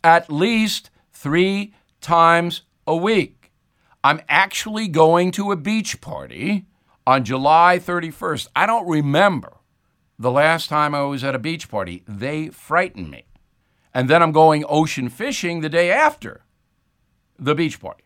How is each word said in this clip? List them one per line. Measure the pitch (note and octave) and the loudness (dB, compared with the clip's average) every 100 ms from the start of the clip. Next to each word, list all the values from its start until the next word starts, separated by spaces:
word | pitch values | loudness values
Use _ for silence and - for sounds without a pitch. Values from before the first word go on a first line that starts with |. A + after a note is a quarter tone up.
at | E3 E3 E3+ | 4 4 2
least | D3 G3 A3+ A3 - _ _ _ | -2 0 0 -2 -4 _ _ _
three | - C#3+ E3 F#3 G3 G3+ _ _ _ | -12 -4 0 0 -2 -8 _ _ _
times | - E3+ E3 E3+ E3+ - _ _ - | 0 4 4 4 0 -8 _ _ -6
a | E3 | -2
week. | G3 G#3+ C3+ _ _ _ _ _ _ _ | 0 0 -2 _ _ _ _ _ _ _
I'm | C#3 D#3 - | 0 0 0
actually | D3 G3 - A3 G#3+ G#3+ | 0 0 -4 -8 -6 -2
going | D#3+ D#3+ E3+ F3+ | 4 4 4 2
to | F3+ G3+ | -2 -4
a | G3 | -4
beach | D3+ A3 - - | -2 -4 -4 -12
party | - C#2+ C2+ B1+ D3 G3+ - _ _ _ - | -14 -14 -14 -8 -4 -4 -6 _ _ _ 0
on | C3+ | 2
July | A#2 C3 C#3 E3 F3 F3+ | 2 -2 4 6 6 2
thirty-first. | F3+ F3 E3 - E3+ D3 - | -2 -6 -6 -8 -8 -6 -6
I | - G3+ | -2 0
don't | A3+ F3 | -2 0
remember | D#3 C#3+ D3 G3+ D3+ F2+ _ _ _ _ _ _ _ | -2 2 2 2 0 -8 _ _ _ _ _ _ _
the | A#2+ | 0
last | C3 D#3 E3 - | 2 2 0 -2
time | D3+ D3 | -2 -2
I | D3 | -2
was | C#3+ C#3 | -4 -4
at | C3+ C3 | -6 -6
a | |
beach | D3+ E3 - | -6 -10 -8
party. | G#2 F2+ F2 - | -8 -8 -10 -16
They | G2+ B2+ D#3 D#3 | -10 -8 -6 -8
frighten | - - D#3+ F#3 A2 D#2+ | -14 -2 -2 -2 -8 -14
me. | C2+ _ _ _ _ _ _ _ | -14 _ _ _ _ _ _ _
And | B2+ B2+ | -4 2
then | E3 | 4
I'm | E3 | 4
going | D#3 D#3+ D3+ D3 | 6 6 4 0
ocean | D3 D#3 - B2 | 0 0 -2 -8
fishing | - B3 - F3 E3+ | -6 -8 -6 -6 -6
the | D#3 | -2
day | E3+ F3 | 0 2
after | A3+ D#4 - - - _ _ _ _ _ _ _ _ _ _ | 2 0 -2 -18 -18 _ _ _ _ _ _ _ _ _ _
the | C3 D3+ | -2 -2
beach | D#3+ - | -2 -6
party. | F2 - | -16 -18